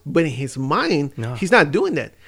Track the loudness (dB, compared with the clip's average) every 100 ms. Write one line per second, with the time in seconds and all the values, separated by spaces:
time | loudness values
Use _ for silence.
0 | -2 0 0 -2 -6 -6 -2 -2 0 0
1 | -2 -4 -8 -4 2 4 4 2 0 -2
2 | -6 -12